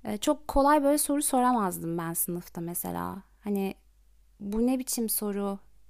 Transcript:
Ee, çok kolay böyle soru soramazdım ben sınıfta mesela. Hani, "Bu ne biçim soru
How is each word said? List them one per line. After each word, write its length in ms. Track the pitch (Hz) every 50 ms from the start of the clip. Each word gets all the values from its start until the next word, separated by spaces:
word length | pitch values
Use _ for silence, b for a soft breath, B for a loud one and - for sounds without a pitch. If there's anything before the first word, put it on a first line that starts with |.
| -
Ee, 120 | 214 208
çok 300 | 208 - - 302 294 -
kolay 360 | - - - 269 277 302 311 277
böyle 140 | 277 294
soru 240 | 302 - - 285 285
soramazdım 760 | 294 - - 254 247 247 254 233 208 185 175 175 170 165 165
ben 160 | 170 170 165 165
sınıfta 480 | - - - 175 175 175 - - 180
mesela. 600 | 170 170 175 - - - - - 87 87 180 196 - _ _ _ _
Hani, 320 | 214 202 196 196 196 - _ _ _ _ _ _ _ _ _ _ _ _ _
"Bu 280 | 208 202 208 220 233
ne 120 | 247 262 254
biçim 300 | 254 - - - 226 214
soru 500 | - - 220 208 202 202 202 202 196 196 - - - - - -